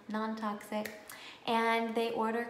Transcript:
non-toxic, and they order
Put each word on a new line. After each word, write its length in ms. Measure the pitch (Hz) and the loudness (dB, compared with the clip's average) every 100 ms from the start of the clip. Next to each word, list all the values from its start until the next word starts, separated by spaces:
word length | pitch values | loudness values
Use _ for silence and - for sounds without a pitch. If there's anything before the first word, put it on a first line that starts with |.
| - | -6
non-toxic, 840 | 214 220 220 220 208 - 214 208 - - - - - - | -2 -2 -2 -2 -4 -4 -4 -4 -8 -14 -14 -16 -6 2
and 480 | 226 226 226 226 226 | 4 6 4 2 2
they 160 | 226 | 2
order 360 | 220 220 226 240 | 2 2 2 -2